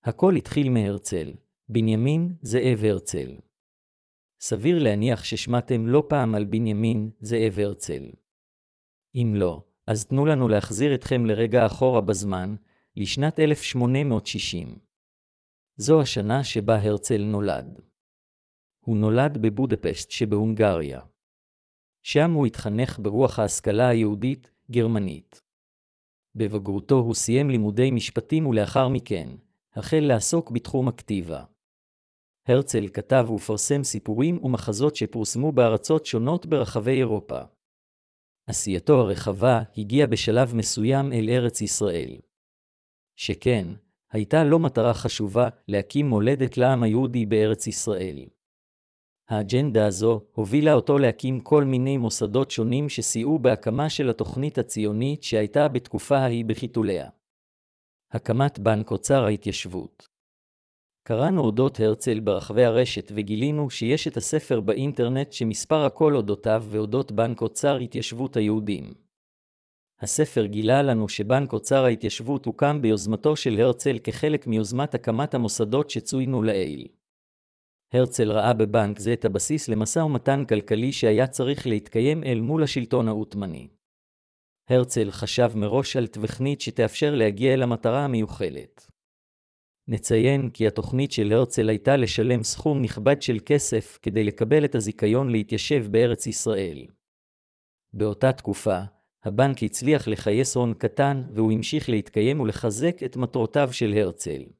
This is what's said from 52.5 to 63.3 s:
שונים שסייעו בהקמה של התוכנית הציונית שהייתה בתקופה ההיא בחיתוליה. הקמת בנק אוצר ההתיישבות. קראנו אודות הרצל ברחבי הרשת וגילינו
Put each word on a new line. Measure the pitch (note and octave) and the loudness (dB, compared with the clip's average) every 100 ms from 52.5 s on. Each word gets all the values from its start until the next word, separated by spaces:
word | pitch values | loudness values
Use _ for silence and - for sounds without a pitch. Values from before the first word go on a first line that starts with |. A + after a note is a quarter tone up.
שונים | - A2+ B2+ D3 | -2 0 0 -2
שסייעו | - - A2+ C3 D#3+ | -4 -4 -2 0 2
בהקמה | B2+ A2+ - A#2 D3+ | 2 2 -2 -2 -2
של | - C3 | -2 -2
התוכנית | A2+ A#2 B2+ D3 C3+ | -2 -4 -4 -4 -4
הציונית | - G#2+ G#2+ G#2+ C3 D3 | -4 -2 -2 0 -2 -4
שהייתה | - A2 G#2 C#3+ D3+ | -2 -2 0 2 2
בתקופה | B2 - - - C#3 | 0 -6 -10 0 2
ההיא | C3 A#2 A2+ | 2 0 -2
בחיתוליה. | A2 B2 A#2 A2 F2+ C2 _ _ _ _ _ _ _ _ _ _ | -4 -4 -2 0 -2 -6 _ _ _ _ _ _ _ _ _ _
הקמת | A2+ - A#2 C#3+ - | -8 -2 2 0 2
בנק | G2+ G#2 A2 | 0 0 -2
אוצר | G2+ - C#3 | -4 2 2
ההתיישבות. | A2 G2+ G#2 - - F2+ - _ _ _ _ _ _ _ _ _ _ _ | 2 0 -4 -8 -8 -10 -12 _ _ _ _ _ _ _ _ _ _ _
קראנו | - A2+ D#3 F#3+ | -4 0 2 2
אודות | A#2 G#2+ C3 - | 2 2 0 2
הרצל | G#2+ A2 - A2 | 0 2 -2 0
ברחבי | G#2+ G2 - A2 | 0 -2 0 2
הרשת | A#2+ A2+ B2+ G#2+ - G#2+ | 4 4 0 -4 -8 -8
וגילינו | G#2 | -4